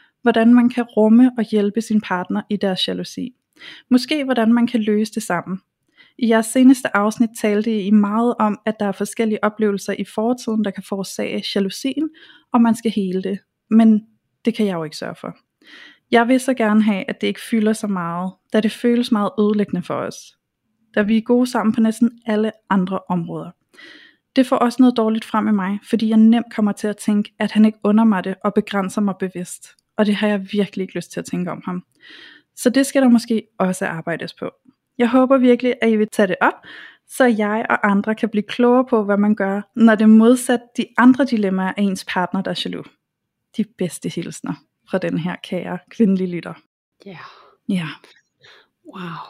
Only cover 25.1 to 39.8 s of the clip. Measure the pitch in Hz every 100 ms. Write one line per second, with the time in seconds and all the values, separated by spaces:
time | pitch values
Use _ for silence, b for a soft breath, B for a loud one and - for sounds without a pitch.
25.1 | 220 - 214 214 208 190 208 - 220 220
26.1 | 220 220 233 233 - 208 196 214 208 -
27.1 | 208 208 - 214 214 220 - 208 214 226
28.1 | 190 190 190 208 208 208 202 190 - 202
29.1 | 185 185 175 180 - - _ _ - 208
30.1 | 196 214 202 190 202 190 - 190 175 -
31.1 | 175 165 180 175 - - 180 - B B
32.1 | B B B B - 254 254 277 277 254
33.1 | 233 - 220 - - 185 185 190 165 170
34.1 | 160 170 - 180 - _ _ _ - 233
35.1 | 262 254 269 247 240 247 - 226 214 214
36.1 | - 196 - 285 - B B B B _
37.1 | - 254 214 208 220 - 233 208 202 214
38.1 | 220 220 208 208 - 240 247 247 226 202
39.1 | 202 208 208 196 202 - 233